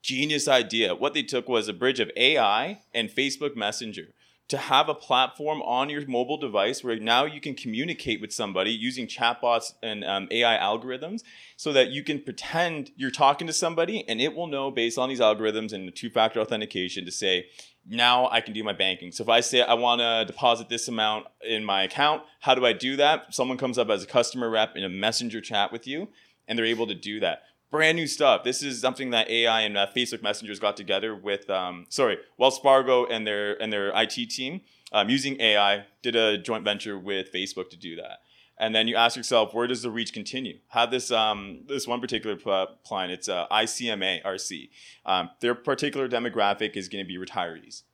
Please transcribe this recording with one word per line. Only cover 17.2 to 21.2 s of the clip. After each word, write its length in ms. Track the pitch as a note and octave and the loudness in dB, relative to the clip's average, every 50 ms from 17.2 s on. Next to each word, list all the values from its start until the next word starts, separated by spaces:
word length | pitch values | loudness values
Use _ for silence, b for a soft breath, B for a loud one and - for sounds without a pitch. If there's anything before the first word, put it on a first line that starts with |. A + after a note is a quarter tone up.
| G#2+ F#2+ F#2 F2+ F2+ B B B B B B B _ | 0 0 0 0 -2 B B B B B B B _
"Now 440 | F#2 G#2+ A#2 A#2+ B2 B2 B2 B2+ - | -10 0 2 4 4 6 4 2 2
I 100 | A2+ A#2 | 2 0
can 140 | A2+ A2+ G#2 | -2 -2 -8
do 100 | G#2+ G#2+ | -6 -4
my 80 | G#2+ G2 | -4 -2
banking." 380 | F2 G2 F#2+ F#2 F2 F2 F2+ | 0 0 0 0 -4 -8 -14
So 120 | - - A2 | -10 -6 2
if 60 | A2+ | 4
I 120 | A2+ A#2+ | 4 4
say, 200 | B2 - - B2 | 4 4 2 2
"I 120 | A#2+ - A#2+ | 4 4 2
wanna 500 | A#2 A#2+ A#2+ A#2+ A#2+ A#2+ A#2 A2+ A2+ A2 | 2 4 2 2 2 2 0 0 0 -2
deposit 440 | F#2 - - C3+ A#2+ A#2 A2+ A2+ - | -4 -4 2 4 4 4 2 -2 -6
this 180 | A#2 A2+ - | -6 -6 -4
amount 380 | - A#2+ A2 A2 G#2+ G#2+ G#2+ | -6 -2 0 0 0 0 -2